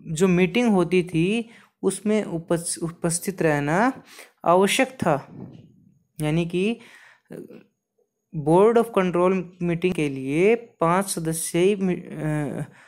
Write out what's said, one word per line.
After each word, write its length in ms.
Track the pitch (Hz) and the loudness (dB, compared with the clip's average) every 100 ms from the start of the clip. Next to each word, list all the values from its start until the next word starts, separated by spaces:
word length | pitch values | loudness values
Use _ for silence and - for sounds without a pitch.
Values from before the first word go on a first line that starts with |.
| - | -10
जो 220 | 156 190 | 0 2
मीटिंग 440 | 175 185 180 247 | 4 2 2 2
होती 300 | 196 170 185 | 2 2 0
थी, 460 | 170 160 175 226 226 - _ _ | 0 0 0 -2 -6 -14 _ _
उसमें 420 | 190 190 208 214 | -4 -2 -2 -2
उपस-, 580 | 202 165 165 170 170 - | -2 -6 -4 -4 -4 -6
उपस्थित 600 | 165 170 175 165 - 190 | -8 -6 -4 -4 -6 -2
रहना 600 | 160 147 143 170 247 - - - - _ | 0 2 0 2 0 -2 -10 -20 -20 _
आवश्यक 440 | - 175 196 - 262 | 2 4 4 2 -2
था। 400 | - 185 139 - - - - - _ _ _ _ - | -2 -2 0 -4 -16 -18 -18 -20 _ _ _ _ -8
यानी 260 | 151 160 170 | -2 -2 -2
कि 320 | 175 202 233 - - - _ _ - - - _ _ _ _ _ _ _ 160 | -2 -2 -4 -12 -20 -20 _ _ -18 -18 -20 _ _ _ _ _ _ _ -6
Board 400 | 143 170 214 233 | 2 6 6 4
of 100 | 233 - | 2 2
Control 460 | 185 170 180 190 175 - | 2 2 2 0 -4 -6
मीटिंग 320 | 175 170 180 | -4 -2 -2
के 140 | 170 147 | -2 -4
लिए 460 | 135 135 151 196 | -4 -4 2 2
पाँच 520 | 233 - - 165 180 196 | 2 -2 -4 0 0 -2
सदस्यीय 680 | - 160 160 - 170 185 208 | -4 -6 -6 -4 0 2 2
मी-, 220 | 190 175 | -2 -4
अ, 720 | 180 156 156 151 143 - 156 - | -6 -8 -4 -4 -4 -6 -10 -14